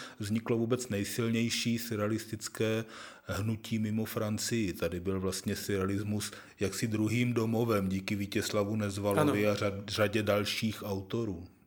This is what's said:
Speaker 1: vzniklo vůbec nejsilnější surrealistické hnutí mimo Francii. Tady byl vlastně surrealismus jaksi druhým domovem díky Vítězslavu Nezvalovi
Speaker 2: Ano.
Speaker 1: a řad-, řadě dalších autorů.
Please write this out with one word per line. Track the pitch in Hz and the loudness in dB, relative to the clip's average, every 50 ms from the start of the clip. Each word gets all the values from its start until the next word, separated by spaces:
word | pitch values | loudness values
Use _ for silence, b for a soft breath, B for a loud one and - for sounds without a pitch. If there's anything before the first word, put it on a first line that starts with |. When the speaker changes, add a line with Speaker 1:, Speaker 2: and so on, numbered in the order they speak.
| B B B - | B B B -8
Speaker 1:
vzniklo | 107 98 107 113 110 - 120 | -4 0 0 0 2 2 2
vůbec | 113 117 113 127 123 127 - | 2 2 2 0 0 0 -2
nejsilnější | 101 101 101 98 - - 117 113 113 113 117 117 - - - 117 117 117 | -2 -2 -2 -2 -2 0 0 2 2 2 2 2 0 0 0 0 0 0
surrealistické | - - 117 104 104 104 110 107 - - - 107 - - - - 110 110 110 113 110 B B B B B B B - | -2 -2 -2 0 0 0 0 -2 -2 -4 -8 -8 -8 -6 -4 0 0 2 2 0 -2 B B B B B B B -8
hnutí | - - 92 101 110 113 107 - - 117 110 | -6 -4 -2 0 -2 -2 -2 -2 -2 -2 0
mimo | 107 107 107 110 110 | 0 0 0 0 -2
Francii. | 107 - 117 107 107 107 104 - - 123 117 110 92 82 | -2 -2 -2 -2 0 0 -2 -2 0 0 2 2 0 0
Tady | - - 85 87 87 | -2 -2 -2 -2 -2
byl | 87 95 95 95 | -2 -2 0 0
vlastně | 92 95 92 - - 107 98 | 0 -2 -2 -2 -2 -2 -4
surrealismus | - - - 104 98 95 95 98 101 104 107 104 104 101 - B B B B B - | -2 -2 -2 0 0 2 0 0 0 0 -2 -2 -2 -4 -6 B B B B B -2
jaksi | 101 98 - - - | -2 -2 0 0 -2
druhým | 113 107 107 107 104 110 120 123 123 120 | 0 2 2 2 2 2 2 2 2 2
domovem | 120 113 113 113 110 120 117 113 101 95 95 | 2 2 2 2 2 4 4 4 4 2 2
díky | 92 95 95 - 107 | 0 0 0 -2 -2
Vítězslavu | 101 101 98 - 107 98 - - 104 101 101 113 | -2 -2 -2 0 -2 0 0 2 2 2 2 0
Nezvalovi | 110 107 101 98 104 101 104 101 101 151 147 127 104 104 | 0 0 -2 -2 0 0 2 4 4 4 4 4 4 4
Speaker 2:
Ano. | 104 101 | 2 2
Speaker 1:
a | |
řad-, | 98 107 104 98 98 101 - | 2 0 0 -2 -2 -4 -4
řadě | 101 110 107 104 104 110 104 | 0 2 2 4 4 2 4
dalších | 104 101 104 101 - - - - 110 101 - - | 4 4 4 2 0 -2 -2 -2 -2 -2 -4 -4
autorů. | 104 98 95 95 - - 117 117 107 92 85 87 87 - _ _ | -4 -4 -4 -4 -4 -4 -2 -2 -2 -4 -6 -8 -12 -16 _ _